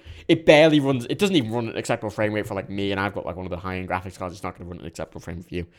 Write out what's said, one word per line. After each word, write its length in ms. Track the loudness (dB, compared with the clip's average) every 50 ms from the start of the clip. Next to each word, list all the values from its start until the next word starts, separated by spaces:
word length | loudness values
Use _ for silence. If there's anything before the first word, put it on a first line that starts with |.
| -20 -20 -20 -4 0
it 180 | 2 2 4 6
barely 340 | 8 8 10 10 8 6 4
runs, 260 | 4 2 0 0 -2
it 140 | -4 -2 0
doesn't 160 | 0 2 2
even 160 | 2 2 0
run 180 | -2 -2 -2 -4
at 80 | -4
acceptable 320 | -4 -2 -2 -2 -2 -4 -6
frame 240 | -2 -2 0 0 0
rate 140 | -2 -2
for, 80 | -2 -4
like, 140 | -6 -6 -4
me, 220 | -4 -2 -2 0
and 80 | 0 0
I've 140 | -2 -2 -4
got, 120 | -6 -8
like, 100 | -8 -8
one 100 | -8 -8
of 60 | -8
the 60 | -8
high-end 300 | -8 -6 -6 -6 -6 -4
graphics 300 | -4 -4 -4 -6 -8 -10
cards. 160 | -8 -10 -10 -8
It's 100 | -8 -10
not 140 | -10 -10
gonna 120 | -10 -12 -14
run 100 | -12 -12
at 60 | -12
acceptable 340 | -12 -10 -10 -10 -10 -12 -14
frame 220 | -12 -12 -12 -12 -10
for 100 | -10 -8
you. 140 | -8 -8 -8 _